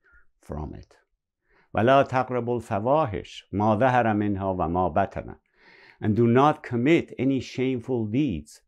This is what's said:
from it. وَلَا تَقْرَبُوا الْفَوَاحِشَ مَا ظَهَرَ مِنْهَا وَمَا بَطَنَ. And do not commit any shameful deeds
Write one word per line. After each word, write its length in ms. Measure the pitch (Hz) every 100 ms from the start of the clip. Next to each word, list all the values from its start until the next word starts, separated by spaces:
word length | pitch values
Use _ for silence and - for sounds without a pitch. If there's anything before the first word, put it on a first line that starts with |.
| _ _ _ _
from 340 | - 76 78
it. 220 | - - _ _ _ _ _ _ _ _ -
وَلَا 320 | 117 139 135
تَقْرَبُوا 520 | 131 127 123 117 120
الْفَوَاحِشَ 840 | 117 101 113 151 135 80 - - -
مَا 260 | 95 107 104
ظَهَرَ 280 | 131 123 117
مِنْهَا 500 | 104 104 95 98 92
وَمَا 360 | 85 87 90
بَطَنَ. 440 | 87 95 - 53 - _ _ _ - - -
And 160 | 107 104
do 100 | 117
not 380 | 120 147 151
commit 500 | - 120 131 165 - -
any 220 | 131 131
shameful 680 | - - 131 127 123 123 107
deeds 560 | 120 147 78 - -